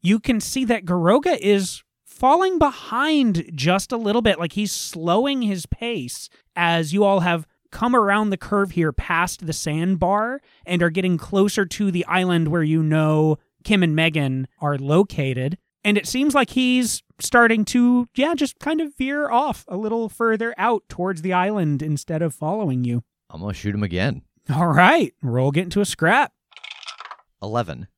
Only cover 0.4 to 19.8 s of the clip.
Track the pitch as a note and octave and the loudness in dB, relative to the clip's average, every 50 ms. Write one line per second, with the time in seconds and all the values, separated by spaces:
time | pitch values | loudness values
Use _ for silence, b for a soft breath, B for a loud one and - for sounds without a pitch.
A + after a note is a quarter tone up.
0.4 | - - - C4+ C4 G#3+ A#3+ G#3+ F3+ E3+ F3+ F3+ E3 F3 G#3+ C#4+ C#4 F4+ D#4+ - | -2 -4 -4 -4 0 0 -2 -2 0 -2 -2 2 4 4 4 4 4 2 -2 0
1.4 | - G3+ G#3 G3 F#3+ F3+ - - _ _ _ _ _ - - - - B3+ D4 E4+ | 2 2 2 2 2 -4 -8 -14 _ _ _ _ _ -20 -8 0 4 4 4 4
2.4 | F#4+ F#4+ F#4 D#4+ D#4 C#4+ B3+ - - - A3 A#3+ C#4 D#4 D#4 D4 C4+ A3+ F#3 E3 | 4 2 2 2 2 2 0 -4 -12 -6 -2 0 0 2 2 4 4 2 2 0
3.4 | D3+ - E3+ C#3 B2+ E3 F3+ G3 - - B3+ A#3 A3+ G3+ G#3 A#3+ A3 A3+ F#3 D#3 | -2 -4 -8 -2 0 2 2 2 0 -4 -6 -4 -2 0 0 2 2 2 0 0
4.4 | E3+ E3+ - G3+ G#3+ F#3+ - - - - - E3+ D#3+ E3+ E3+ G#3+ B3+ C#4+ C#4 C4 | -2 -4 -4 -4 -4 -4 -4 -8 -8 -10 -10 -6 -2 0 2 2 2 0 -2 -2
5.4 | A#3+ G#3 G3 F3+ D#3+ - - - A#3 A#3 A#3+ F3+ B2+ B2 - - - - b b | -2 -4 -4 -4 -6 -8 -8 -8 -6 -8 -6 -8 -8 -10 -12 -14 -16 -18 b b
6.4 | b b _ E3+ F3 E3+ E3+ E3 E3 D3 D#3+ G3 G#3 G3 G3 F#3+ E3+ F3+ E3+ E3 | b b _ 0 0 2 2 2 0 0 0 2 2 4 4 2 2 0 0 -2
7.4 | D#3 _ _ _ _ _ - - A3+ B3 B3+ A#3+ G#3+ G3 G3 G#3+ G#3+ G#3 F#3+ - | -4 _ _ _ _ _ -6 -2 0 2 4 4 4 4 2 2 2 0 -2 -4
8.4 | - - G#3 G3+ G3+ F#3 D#3 F3 E3 D#3 C3 - - - F3 E3 F3+ F3+ - - | -4 -2 0 0 0 0 0 0 0 0 0 -4 -2 0 0 0 0 -2 -4 -10
9.4 | F#3 D#3+ D3+ - - E3 D3 D#3 E3+ F#3 F#3+ E3 F3+ F3 G3 G#3 A3 A#3 C4 C#4+ | -8 -8 -8 -6 -4 -4 -2 -2 0 0 0 0 0 0 0 0 -2 -4 -6 -8
10.4 | b b b b b - F3+ F3 F3 E3+ D#3+ F#3+ F3+ F#3 F3+ D#3+ - - G3+ G3 | b b b b b -4 0 0 0 0 0 0 0 0 0 -2 -4 -2 2 2
11.4 | G3 G#3 - - G3 E3 - - G#3 G3 F3 F3+ F3 - E3 F#3 F#3 F3+ F3 E3+ | 2 2 2 0 -2 -2 -2 -2 -2 0 0 -2 -2 0 0 0 2 2 2 2
12.4 | E3 D3+ E3 F3 D#3 D3+ D#3+ D#3+ D#3 D#3 D#3 D#3 D#3 D3+ D#3 D#3 D#3 D#3 D3+ - | 2 2 0 0 2 2 2 2 2 2 2 2 2 2 2 2 2 2 0 -2
13.4 | _ _ _ _ _ - G#3+ G3 F3+ E3 D3+ D#3 D#3+ E3 D#3 D#3+ C#3+ C3+ C3 C3 | _ _ _ _ _ 0 2 2 2 2 2 2 0 0 0 0 -2 -2 -2 -4
14.4 | C3 - _ _ D#3 D3 C#3+ C3+ C3+ C#3 D3+ F3 G3+ - - - C#3 C3+ B2+ B2 | -6 -8 _ _ -4 -4 -2 -2 0 2 2 2 2 2 -2 -4 -4 -2 -2 -2
15.4 | B2+ C#3+ F3 - _ _ _ _ _ G#3 G#3 G#3 - - - B3+ C#4 D4+ C4+ C#4+ | -4 -4 -6 -8 _ _ _ _ _ 0 0 0 -2 -2 -2 0 0 2 2 2
16.4 | B3 - - B3+ B3+ B3 B3+ B3+ B3 G#3+ - - _ _ _ _ - - - A#3+ | 0 2 0 0 2 2 2 2 0 -2 -4 -8 _ _ _ _ -8 2 4 4
17.4 | A#3+ A3+ A3+ A3 G#3 - - B3 A#3+ A#3+ B3 B3 B3 - _ - C4 D#4 E4+ C4+ | 4 6 4 0 0 0 2 2 4 4 4 2 0 -2 _ -2 0 0 0 -2
18.4 | D4+ C4 - _ - D4 D#4+ D#4 E4 C#4+ C#4+ - C4 C4+ C#4+ D4 D4 - A#3 A#3+ | -2 -4 -4 _ -4 -4 -2 -2 -4 -6 _ -6 -6 -4 -2 -4 -4 0 0 0
19.4 | C#4+ D4 A3 - - - F3+ F#3 | 0 0 -4 -8 -10 -10 -8 -6